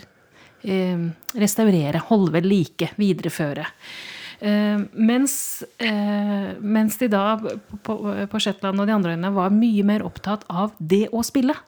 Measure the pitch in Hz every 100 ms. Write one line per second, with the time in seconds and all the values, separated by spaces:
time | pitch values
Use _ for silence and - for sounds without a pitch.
0 | - _ _ _ - _ 208 190 180 175
1 | 170 160 - 240 202 - 220 180 143 165
2 | - 220 180 160 185 202 156 - 165 -
3 | 208 165 170 - 151 143 151 - - -
4 | - - - - 208 208 208 208 202 -
5 | 226 247 269 - - - - - 233 208
6 | 208 208 208 202 190 190 208 220 220 -
7 | 247 202 202 220 220 202 - 208 - 214
8 | 208 202 202 214 208 190 196 196 202 214
9 | 170 165 185 196 185 208 240 202 202 208
10 | 175 - 190 208 - 180 208 - 156 196
11 | 214 233 233 277 254 302